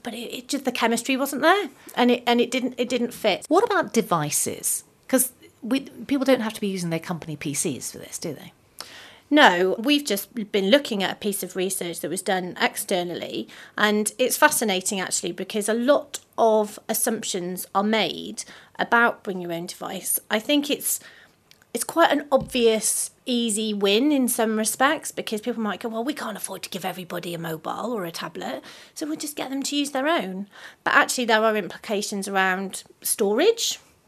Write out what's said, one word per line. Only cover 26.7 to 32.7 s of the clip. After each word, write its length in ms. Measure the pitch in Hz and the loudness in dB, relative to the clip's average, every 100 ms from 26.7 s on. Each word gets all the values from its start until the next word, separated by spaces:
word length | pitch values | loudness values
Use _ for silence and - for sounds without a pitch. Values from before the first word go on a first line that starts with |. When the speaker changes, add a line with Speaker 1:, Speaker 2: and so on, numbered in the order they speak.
| 180 180 | -6 -6
Speaker 1:
everybody 480 | 175 175 175 175 | -6 -8 -8 -6
a 60 | 170 | -6
mobile 520 | 165 160 - - 226 | -6 -6 -6 -6 -4
or 140 | 233 175 | -4 -6
a 60 | |
tablet, 520 | - - 185 185 269 - - - | -8 -10 -8 -8 -8 -12 -20 -18
so 140 | - 294 | -10 -6
we'll 100 | 311 | -6
just 180 | 294 - | -6 -8
get 140 | - | -6
them 140 | 269 | -4
to 120 | 269 285 | -2 -2
use 140 | 285 | -2
their 180 | 269 285 | -2 0
own." 400 | 339 185 185 202 - - - | 0 -2 -6 -10 -14 -20 -6
But 100 | - | 2
actually 320 | - 294 - 233 | 4 4 0 2
there 180 | 220 | 4
are 140 | 220 214 | 4 2
implications 720 | 175 - - 208 208 202 196 | -2 -8 -6 -4 -4 -6 -2
around 560 | 196 190 185 196 | 0 2 0 -4